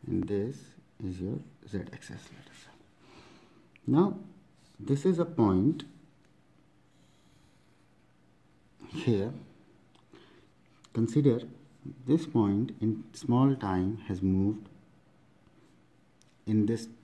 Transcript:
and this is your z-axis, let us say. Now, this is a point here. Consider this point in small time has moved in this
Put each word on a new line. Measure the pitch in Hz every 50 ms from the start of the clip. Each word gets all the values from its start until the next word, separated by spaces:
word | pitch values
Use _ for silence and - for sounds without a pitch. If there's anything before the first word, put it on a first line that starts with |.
| - -
and | - 92 113 -
this | 101 101 101 120 139 - - - - - _ _ _ _ 113
is | 95 90 90
your | 90 95 123 - - - - _ - -
z-axis, | 101 98 - - - - - -
let | - - - - - - - -
us | - - -
say. | - - - - _ _ _ - - - - - - - - - - _ - - _ _ - _ -
Now, | 127 151 185 202 - - - - - - _ _ _ _ _ _ _ _
this | 104 - 135 143 -
is | 185 185 165
a | 170
point | 170 165 - 117 101 95 92 98 135 165 - - - - - - - _ _ _ _ _ _ _ _ _ _ _ _ _ _ _ _ _ _ _ _ _ _ _ _ _ _ _ _ _ _ _ _ _ _ _ _ _ _ _ _ _ _ _ _ _ _ _ _ _ _ _ _ _ _ - -
here. | - - - 127 117 98 98 117 139 - - - - - - _ _ _ _ _ _ - _ _ - - - - - - _ _ _ _ _ _ _ _ _ - _
Consider | 113 113 113 - 151 143 143 117 120 - - - - - - _ _ - 135 - - -
this | 127 143 165 160
point | - - 120 107 101 98 101 117 - - -
in | 107 110 110 110 - - -
small | - - 131 120 123 131 139 139
time | 127 - 101 95 90 92 95 110 113 - -
has | 98 90
moved | 92 95 95 95 98 104 110 - - - - - - _ - - _ _ _ _ _ _ _ _ _ _ _ _ - _ _ _ _ _ _ _ _ _ _ _ _ _ _ _ _
in | - 110 107 104
this | 101 113 107 - - - -